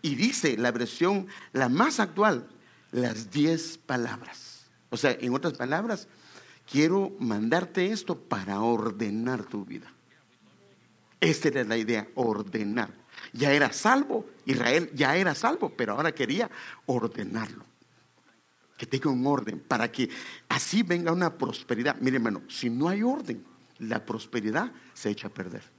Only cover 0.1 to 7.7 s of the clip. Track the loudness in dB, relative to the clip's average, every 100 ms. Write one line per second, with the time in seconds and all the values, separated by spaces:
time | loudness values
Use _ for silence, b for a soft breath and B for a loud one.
0.1 | 0 0 2 0 2 2 2 -2 0 2
1.1 | 2 -2 B B 0 2 4 4 2 -2
2.1 | 4 4 4 -2 -20 b b b -2 -2
3.1 | -2 -4 2 4 2 -2 -12 -6 -4 -2
4.1 | -6 -12 -18 -18 -20 -20 _ _ 2 2
5.1 | 2 0 0 -2 -2 -2 -2 -2 -4 -8
6.1 | B B B B B -2 4 4 4 0
7.1 | -2 -2 0 2 2 2